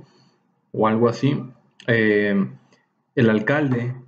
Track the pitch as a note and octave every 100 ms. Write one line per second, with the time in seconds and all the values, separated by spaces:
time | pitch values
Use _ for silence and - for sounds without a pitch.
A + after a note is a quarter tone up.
0 | - _ _ _ _ _ _ - A2 A2+
1 | A#2 A#2 C#3 D3 - - _ _ - A#2
2 | G#2+ G#2 G#2 G2+ F#2+ - _ _ _ _
3 | _ - A2+ G#2+ G#2+ D3 C#3+ A#2+ A#2+ -